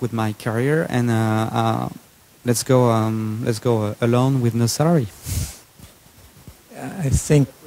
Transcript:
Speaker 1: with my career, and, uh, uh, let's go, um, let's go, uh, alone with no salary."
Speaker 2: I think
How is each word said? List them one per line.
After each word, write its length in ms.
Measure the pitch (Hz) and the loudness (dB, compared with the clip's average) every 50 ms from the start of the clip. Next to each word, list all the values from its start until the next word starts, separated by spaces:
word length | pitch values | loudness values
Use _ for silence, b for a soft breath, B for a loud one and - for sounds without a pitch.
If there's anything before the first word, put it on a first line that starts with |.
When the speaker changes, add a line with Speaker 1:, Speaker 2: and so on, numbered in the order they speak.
Speaker 1:
with 120 | 127 110 | -4 -4
my 200 | 113 113 110 107 | -2 -2 -2 -4
career, 540 | 104 - - 120 110 117 127 143 151 160 170 - | -4 -6 -6 -4 -2 0 0 0 0 0 -2 0
and, 180 | - 123 120 120 | 0 0 0 2
uh, 60 | 117 113 113 110 110 110 113 - | 2 2 2 2 0 0 -2 -2
uh, 360 | 117 117 113 113 110 62 62 - - - - _ _ _ _ _ _ _ - | -2 -2 0 0 -2 -2 -4 -8 -10 -12 -18 _ _ _ _ _ _ _ -2
let's 200 | 123 117 - - | -2 -2 0 0
go, 260 | - 131 127 123 120 | 2 4 4 4 4
um, 520 | 113 110 110 110 110 110 110 107 107 110 127 | 4 2 0 0 -2 -2 -4 -4 -4 -4 -4
let's 160 | 123 113 107 | -4 -4 -2
go, 220 | - 123 117 110 | 0 0 0 0
uh, 120 | 107 104 107 - | 0 -2 -2 -2
alone 400 | 123 117 120 123 127 135 139 131 | 0 2 2 2 2 2 2 2
with 140 | 120 117 110 | 2 0 2
no 120 | 117 117 | 2 0
salary." 400 | 110 - - 147 170 175 151 117 95 - B B B B B B B B B B _ _ - - - - _ _ - _ - - - - - - - - - _ - 226 | 0 0 0 2 2 2 2 0 -2 -8 B B B B B B B B B B _ _ -20 -20 -20 -20 _ _ -20 _ -20 -20 -20 -20 -20 -20 -20 -20 -20 _ -20 -16
Speaker 2:
I 340 | 156 131 - 170 196 156 135 | -14 -14 -12 -8 -4 -2 0
think 380 | 113 - - - 151 143 131 - - - - | 0 0 2 4 4 4 4 2 -2 -10 -20